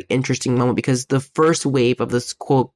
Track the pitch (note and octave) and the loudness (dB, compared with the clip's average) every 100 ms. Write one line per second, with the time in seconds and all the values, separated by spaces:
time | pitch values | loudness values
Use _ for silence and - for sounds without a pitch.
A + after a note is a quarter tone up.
0 | - C3 C3 C3 C3 B2 B2+ A2+ - B2+ | 0 -2 -2 -2 0 0 0 0 0 -2
1 | - C#3 C3+ - D#3+ E3 D3 C3+ A#2+ B2 | 0 -2 -2 2 2 2 0 2 2 0
2 | A2+ A#2+ - - - C3+ A#2+ | -2 -2 -4 -8 0 0 0